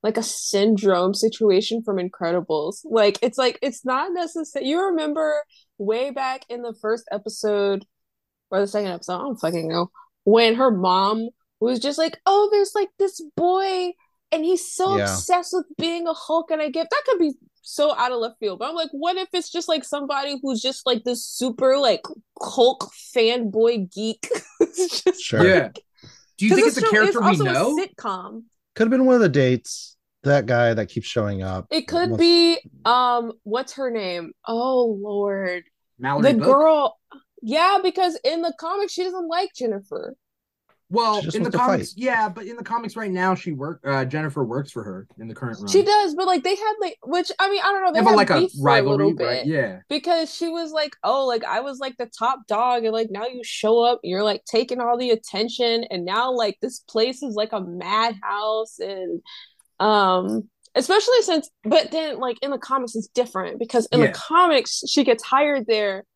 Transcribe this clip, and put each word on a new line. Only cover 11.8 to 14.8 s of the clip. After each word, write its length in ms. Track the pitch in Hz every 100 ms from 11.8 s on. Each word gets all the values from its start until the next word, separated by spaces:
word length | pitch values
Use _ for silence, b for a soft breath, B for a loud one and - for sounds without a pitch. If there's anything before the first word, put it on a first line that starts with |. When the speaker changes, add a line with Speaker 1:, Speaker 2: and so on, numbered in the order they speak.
| 262 294
Speaker 1:
like, 220 | 320 - -
"Oh, 200 | 403 415
there's, 220 | 415 392 415
like, 140 | 392 _
this 200 | 392 - 311 -
boy 560 | 349 370 392 370 359 349 _ _ _
and 140 | 320 320
he's 260 | 359 -
so 240 | -